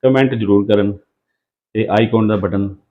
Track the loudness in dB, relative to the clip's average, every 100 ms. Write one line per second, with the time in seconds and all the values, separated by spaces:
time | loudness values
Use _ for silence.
0 | 2 2 2 0 0 0 2 0 0 -4
1 | _ _ _ _ _ _ _ -6 -2 0
2 | 0 0 0 -2 -2 -4 -6 -8 _